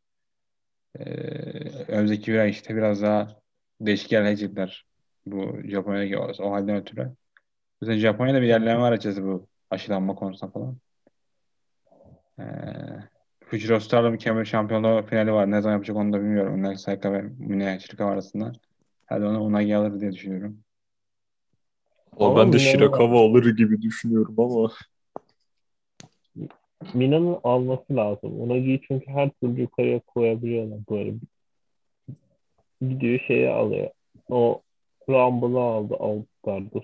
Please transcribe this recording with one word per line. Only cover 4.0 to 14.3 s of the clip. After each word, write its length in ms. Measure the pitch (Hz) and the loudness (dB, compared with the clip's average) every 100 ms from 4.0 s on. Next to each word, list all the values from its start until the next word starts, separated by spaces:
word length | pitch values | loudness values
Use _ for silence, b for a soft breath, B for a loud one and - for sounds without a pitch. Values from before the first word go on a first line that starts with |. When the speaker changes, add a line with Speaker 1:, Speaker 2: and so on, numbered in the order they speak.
| - | 0
Speaker 1:
yerlere 220 | 110 104 | 0 2
gidecekler 520 | 104 101 98 92 - _ _ _ _ 101 | 0 -4 -6 -8 -10 _ _ _ _ -10
bu 300 | 101 98 - | -8 -8 -8
Japonya'daki 540 | 104 98 98 101 98 101 | -6 -6 -4 -4 -4 -4
o, 140 | - - | -6 -6
o 100 | 98 | -4
halden 240 | 101 101 101 | -2 -2 -4
ötürü. 360 | - 117 127 - _ _ _ _ _ - | -6 -10 -10 -10 _ _ _ _ _ -10
Mesela 180 | 110 110 | -4 2
Japonya'da 440 | 110 104 127 135 | 2 2 2 2
bir 40 | 120 | 4
yerleme 340 | 113 113 117 | 4 4 2
var 120 | 120 | 2
açıkçası 340 | 113 104 98 98 | 0 -2 -4 -4
bu 200 | 92 - _ - | -6 -10 _ -10
aşılanma 440 | 98 - 98 95 | -8 -4 -2 -2
konusunda 380 | 98 98 95 95 | -4 -8 -10 -12
falan. 260 | 107 127 127 _ _ _ _ _ _ _ _ _ _ _ _ - - _ - | -10 -10 -12 _ _ _ _ _ _ _ _ _ _ _ _ -20 -20 _ -18
Ee, 60 | - - - - - - 104 _ _ _ | -14 -12 -12 -12 -14 -14 -18 _ _ _
Future 300 | - 110 107 | -8 -6 0
of 80 | 113 | 0
Stardom 340 | 107 120 117 113 | 2 2 2 0
kemer 280 | 120 | -2